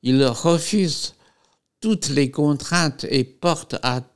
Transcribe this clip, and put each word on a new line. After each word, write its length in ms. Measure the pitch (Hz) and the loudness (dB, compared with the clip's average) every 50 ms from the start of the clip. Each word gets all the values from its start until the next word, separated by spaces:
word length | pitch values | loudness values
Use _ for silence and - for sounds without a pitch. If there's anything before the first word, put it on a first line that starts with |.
| - | 2
Il 200 | 123 131 135 139 | 2 4 4 4
refuse 920 | 131 117 - - 165 170 170 165 - - 214 190 170 139 - - - - _ _ _ _ _ _ _ _ _ _ _ _ _ | 2 2 0 2 2 2 2 0 0 0 0 0 0 -2 -4 -8 -10 -12 _ _ _ _ _ _ _ _ _ _ _ _ _
toutes 280 | - 220 220 - - - | -2 -2 -2 0 -2 -2
les 200 | 139 143 143 127 | 0 0 0 0
contraintes 760 | 131 - 147 147 147 139 - - 170 175 170 151 127 - - - | 0 0 0 0 0 0 -4 -2 0 0 0 0 -2 -6 -8 -2
et 140 | 120 135 127 | -2 -2 -2
porte 520 | 131 - _ - 175 165 147 - _ - - | -2 -6 _ -2 -2 -2 -2 -4 _ -10 -4
à 200 | - 127 123 127 127 _ _ | -2 -2 -2 -2 -6 _ _